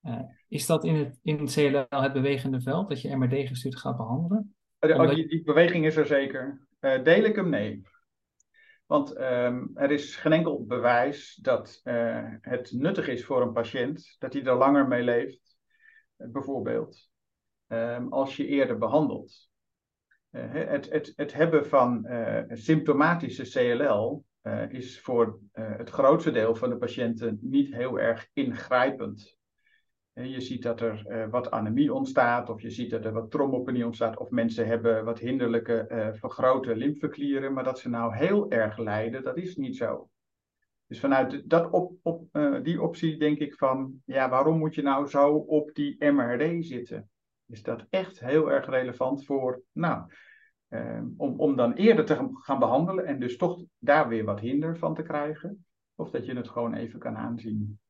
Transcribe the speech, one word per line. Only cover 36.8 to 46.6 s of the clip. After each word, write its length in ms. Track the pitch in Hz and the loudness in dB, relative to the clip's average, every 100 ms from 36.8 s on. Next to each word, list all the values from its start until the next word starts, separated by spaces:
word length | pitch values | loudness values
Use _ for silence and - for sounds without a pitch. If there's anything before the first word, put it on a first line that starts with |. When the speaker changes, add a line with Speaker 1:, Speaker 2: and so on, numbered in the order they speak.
| 135 147 147 143 143 139 135 | -2 -2 -6 -4 -2 -2 -2
Speaker 2:
maar 120 | 135 | -4
dat 140 | 127 127 | -4 -4
ze 100 | 123 | -6
nou 280 | 117 117 107 | -2 -2 0
heel 340 | 165 202 - | 2 2 2
erg 280 | 117 107 107 | 0 0 -2
lijden, 440 | 113 104 113 131 | -4 -2 -2 -4
dat 140 | 131 131 | -6 -6
is 200 | 180 - | -8 -6
niet 200 | 131 - | -8 -4
zo. 320 | 117 - - _ _ _ _ _ _ _ _ | -4 -6 -10 _ _ _ _ _ _ _ _
Dus 140 | 113 | -4
vanuit 500 | 139 135 127 139 - | 2 2 2 -2 2
dat 200 | 165 170 | 2 4
op, 220 | - - - | 0 0 -4
op, 260 | - 170 - | -6 -6 -6
eh, 300 | 151 147 139 | 0 0 0
die 200 | 151 170 | -2 0
optie 360 | 165 - 165 151 | -2 -2 -4 0
denk 200 | 151 147 | 0 0
ik 160 | 147 | -4
van, 480 | - 135 135 135 135 | 0 0 0 -4 -10
ja, 240 | - 131 131 | -4 0 2
waarom 300 | 127 143 160 | 2 2 2
moet 160 | 156 | 0
je 80 | 151 | -2
nou 240 | 143 139 143 | 0 0 0
zo 260 | 139 143 | 4 4
op 380 | 151 - 156 151 | 4 2 0 0
die 240 | - 147 - | -4 -6 0
M 220 | 143 143 | 2 4
R 180 | 120 120 | 2 0
D 260 | 156 170 | 0 -2